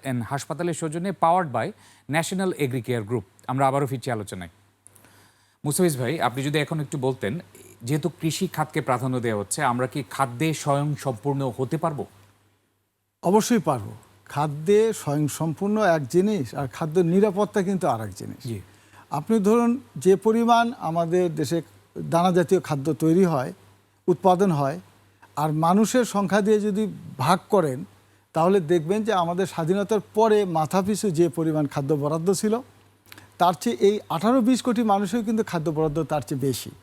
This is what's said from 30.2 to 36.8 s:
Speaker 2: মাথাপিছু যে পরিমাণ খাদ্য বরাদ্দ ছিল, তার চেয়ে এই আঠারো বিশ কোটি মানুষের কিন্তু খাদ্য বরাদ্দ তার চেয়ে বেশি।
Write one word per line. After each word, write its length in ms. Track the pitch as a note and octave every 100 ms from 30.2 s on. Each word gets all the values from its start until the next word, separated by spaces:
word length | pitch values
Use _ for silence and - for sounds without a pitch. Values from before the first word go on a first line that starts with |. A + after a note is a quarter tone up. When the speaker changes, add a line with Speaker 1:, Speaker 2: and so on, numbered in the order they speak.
| A3 G#3+ G3
Speaker 2:
মাথাপিছু 640 | D#3+ D3+ F#3+ G3 G3+ G#3
যে 200 | D#3 E3+
পরিমাণ 360 | - D#3+ D#3 C#3+
খাদ্য 280 | D3 C#3 D3+
বরাদ্দ 380 | C#3+ D#3+ E3+
ছিল, 260 | F#3+ G#3+ A3+ - _ _ _ _ - - -
তার 160 | F3 F3
চেয়ে 160 | A#3+ -
এই 200 | G3+ G#3 -
আঠারো 320 | D#3 G#3 C4
বিশ 200 | A3 B3+
কোটি 220 | B3+ A#3
মানুষের 400 | A3 G3 G3+ A#3+
কিন্তু 200 | G#3+ A3 -
খাদ্য 240 | F3 D#3
বরাদ্দ 320 | D3+ D#3 D#3
তার 180 | D3 D3+
চেয়ে 200 | - C3+
বেশি। 300 | C3+ A#2+ - -